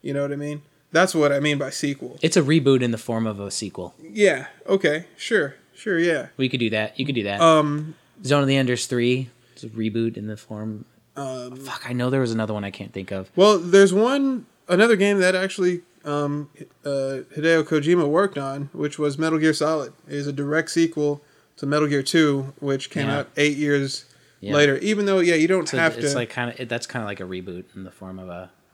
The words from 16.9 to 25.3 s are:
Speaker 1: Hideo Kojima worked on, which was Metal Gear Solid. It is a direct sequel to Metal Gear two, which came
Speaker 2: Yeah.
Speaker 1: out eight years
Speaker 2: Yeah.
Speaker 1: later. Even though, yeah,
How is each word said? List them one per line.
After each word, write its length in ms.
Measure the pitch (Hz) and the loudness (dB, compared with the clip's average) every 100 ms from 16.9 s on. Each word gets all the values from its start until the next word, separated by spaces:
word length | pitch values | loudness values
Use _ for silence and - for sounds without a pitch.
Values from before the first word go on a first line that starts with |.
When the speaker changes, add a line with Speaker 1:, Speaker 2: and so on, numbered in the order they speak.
| 139 135 131 127 156 | -4 -4 -6 -8 -2
Speaker 1:
Hideo 280 | 160 165 | 2 2
Kojima 440 | 156 156 147 175 147 | 2 0 4 2 4
worked 300 | 160 196 151 | 2 2 -2
on, 320 | 135 139 143 | -6 -8 -10
which 260 | - 147 151 | -6 -6 -2
was 180 | 147 139 | -4 0
Metal 220 | 160 160 | 0 2
Gear 140 | 156 | 2
Solid. 400 | 151 151 156 143 - - | 2 0 -2 -6 -14 -12
It 80 | 143 | -8
is 120 | 143 | -6
a 60 | |
direct 360 | 139 143 156 165 | -6 -2 -2 0
sequel 520 | 170 165 156 147 147 _ _ _ - | 0 0 2 -2 -2 _ _ _ -8
to 80 | 139 | -2
Metal 220 | 151 151 | 0 2
Gear 160 | 143 | 0
two, 500 | 135 165 151 139 135 - | 2 4 4 2 -4 -8
which 300 | 143 135 - | -4 -4 -4
came 180 | - - | -4 -2
Speaker 2:
Yeah. 120 | 143 | -2
Speaker 1:
out 100 | 139 - | -4 0
eight 180 | 147 143 | 0 2
years 480 | 147 143 135 - - _ _ _ | 0 2 0 -6 -14 _ _ _
Speaker 2:
Yeah. 140 | 98 147 | -2 4
Speaker 1:
later. 220 | 147 135 | 4 2
Even 260 | 208 208 202 | 0 0 2
though, 140 | 190 | 2
yeah, 160 | 175 | 4